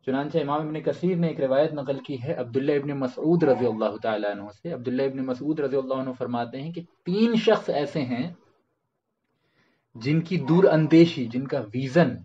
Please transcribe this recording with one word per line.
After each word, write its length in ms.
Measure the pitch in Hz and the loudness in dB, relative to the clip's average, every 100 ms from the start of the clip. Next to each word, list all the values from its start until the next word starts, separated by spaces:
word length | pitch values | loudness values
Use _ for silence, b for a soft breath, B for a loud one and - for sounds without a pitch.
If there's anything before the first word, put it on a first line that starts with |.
| - | -2
चुनांचे 340 | 131 151 165 | -4 -2 -2
इमाम 280 | 139 147 156 | 0 -2 -4
इब्न 120 | 156 | -4
कसीर 360 | 151 - 175 175 | -4 -2 -2 0
ने 140 | 170 | 0
एक 100 | 135 | 0
रिवायत 300 | 135 135 156 | 0 2 2
नकल 240 | 151 135 135 - | -2 -6 -6 -6
की 100 | 135 | -8
है 180 | 131 | -6
अब्दुल्ला 400 | 165 120 127 143 | -6 -2 -2 0
इब्न 180 | 143 143 | 0 -2
मसऊद 520 | 139 127 - 156 175 | -4 -6 -2 2 4
रज़ियल्लाहु 540 | 151 117 123 107 110 107 | 4 4 2 0 -2 -2
ताला 300 | 113 107 104 | -4 -2 -4
अन्हु 220 | 101 104 | -6 -12
से। 200 | - 170 | -12 -10
अब्दुल्ला 340 | 135 120 123 | -6 -4 -2
इब्न 160 | 135 135 | -2 -2
मसऊद 400 | 131 127 143 156 | -6 -4 -2 -2
रज़ियल्लाहु 400 | 139 135 127 131 | 0 -2 -2 -4
अन्हु 120 | 131 | -4
फरमाते 460 | 127 123 120 117 131 | -6 -6 -4 -6 -8
हैं 140 | 151 | -10
कि 80 | 175 | -10
तीन 560 | 170 _ - 196 233 220 | -14 _ -4 2 2 4
शख्स 340 | 220 214 - | 4 2 2
ऐसे 300 | 135 143 160 | -2 -2 -2
हैं 360 | 123 123 170 - _ _ _ _ _ _ _ _ _ _ _ _ _ _ _ 120 | -4 -4 -6 -10 _ _ _ _ _ _ _ _ _ _ _ _ _ _ _ -8
जिनकी 400 | 120 160 170 180 | 0 0 0 -4
दूरअंदेशी, 840 | 131 170 190 160 151 165 170 - 113 | 4 6 6 4 6 8 6 4 -4
जिनका 320 | 120 135 139 | -4 -4 -6
विजन 600 | 110 127 135 156 147 113 | -4 -6 0 4 4 0